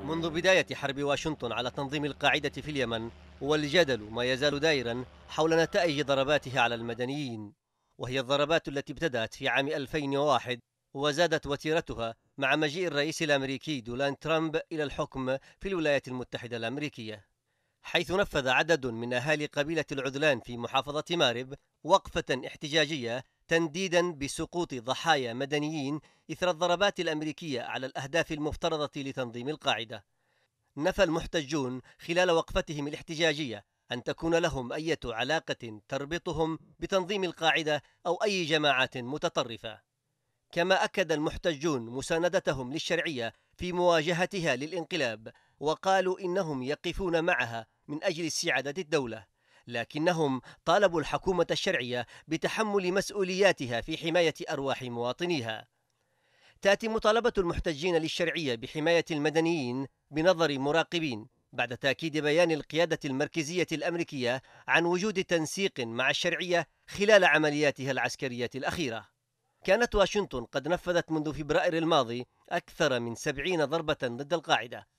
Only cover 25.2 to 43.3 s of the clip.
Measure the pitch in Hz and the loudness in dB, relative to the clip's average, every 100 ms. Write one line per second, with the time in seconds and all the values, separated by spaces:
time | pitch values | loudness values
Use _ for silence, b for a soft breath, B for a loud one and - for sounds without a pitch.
25.2 | 120 120 139 147 151 160 135 151 b b | 0 -4 -2 0 0 -2 -4 -6 b b
26.2 | b 156 180 160 175 175 202 190 165 156 | b -2 -2 0 0 2 2 0 -4 -2
27.2 | 156 - 170 123 120 117 131 160 135 165 | -4 -8 -6 -6 -6 -8 -8 -8 -2 -2
28.2 | 156 156 151 - 170 160 143 147 135 135 | -2 -4 -4 -2 -2 -2 -4 -6 -8 -6
29.2 | 123 120 127 156 139 113 113 110 _ _ | -6 -6 -8 -2 0 -2 -4 -12 _ _
30.2 | _ _ _ _ _ - 165 190 185 165 | _ _ _ _ _ -2 -2 2 2 2
31.2 | 147 175 135 151 127 127 b b - 170 | 0 -4 -2 -2 -2 -6 b b -2 2
32.2 | 180 165 - 190 175 151 143 156 - 156 | 4 4 2 -4 -4 -6 -6 -8 -10 0
33.2 | 165 151 139 104 _ _ _ 123 - - | 2 2 -6 -8 _ _ _ -6 -6 -4
34.2 | 165 170 170 139 123 139 160 147 123 113 | 2 2 2 -2 -6 -6 -4 -4 -4 -4
35.2 | 127 160 - 135 117 107 _ 139 143 170 | -2 -2 -2 -8 -8 -14 _ -8 -6 -6
36.2 | 180 151 160 156 - _ 165 190 175 208 | -4 -2 -2 -2 -12 _ 0 0 0 -2
37.2 | 180 - 160 147 151 147 b b 180 170 | -2 0 2 2 0 -2 b b -4 0
38.2 | 214 190 156 156 151 131 131 135 120 151 | 0 0 2 2 4 4 2 -2 -8 -4
39.2 | 170 - 123 113 113 107 _ _ _ _ | -2 -2 -4 -8 -12 -16 _ _ _ _
40.2 | _ _ _ 170 175 190 - - 165 151 | _ _ _ -2 2 2 2 0 0 0
41.2 | 156 - 180 147 165 135 113 127 - 165 | 0 -2 -2 -2 0 -2 -4 -8 -2 0
42.2 | 175 180 175 139 123 151 - 170 160 131 | 2 0 -2 -4 -4 -6 -2 -2 -2 -4
43.2 | 113 | -6